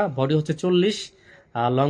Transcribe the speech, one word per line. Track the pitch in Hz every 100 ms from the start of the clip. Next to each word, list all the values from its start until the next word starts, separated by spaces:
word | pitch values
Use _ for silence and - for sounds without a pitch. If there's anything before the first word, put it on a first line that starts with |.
| 202 131
বডি | 135 156
হচ্ছে | 156
চল্লিশ, | 156 180 180 185 214 - _ _ - _
আর | 120 120
লং | 127